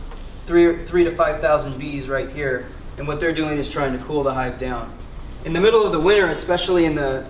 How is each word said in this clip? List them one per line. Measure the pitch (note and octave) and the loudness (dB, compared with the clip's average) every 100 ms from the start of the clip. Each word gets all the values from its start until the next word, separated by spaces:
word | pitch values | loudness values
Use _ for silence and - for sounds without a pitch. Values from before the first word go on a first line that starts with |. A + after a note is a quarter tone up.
| - - - - - | -12 -12 -14 -14 0
three, | E3+ E3+ E3 | 4 6 4
three | - F3 | 0 2
to | E3+ | 2
five | E3+ D#3 D3+ | 2 0 2
thousand | D#3 D3+ C#3 C3 | 2 2 0 -8
bees | C#3+ C#3+ B2+ | -8 -8 -4
right | C3+ - | -4 -4
here. | C#3+ C#3 B2+ - - - - | -4 -4 -4 -6 -12 -12 -8
And | C#3+ | -6
what | C#3+ | -2
they're | E3+ | 0
doing | D#3+ D#3 D3 | 0 -2 -2
is | B2+ | -4
trying | D3+ C#3 B2+ | -2 -2 -2
to | |
cool | - D3+ | -4 -2
the | C3+ | 0
hive | C3 B2+ - | 0 -2 -4
down. | B2+ A#2+ - - - - - - | -6 -6 -8 -12 -14 -12 -12 -10
In | D#3+ | -4
the | E3 | 2
middle | G#3 A3+ | 6 6
of | G3+ | 4
the | E3 | 4
winter, | F3 G#3 F3+ | 4 6 4
especially | C#3+ - F3 - F3+ | 0 0 0 2 4
in | E3 D3 | 4 2
the, | C#3 C3+ - | 0 -2 -4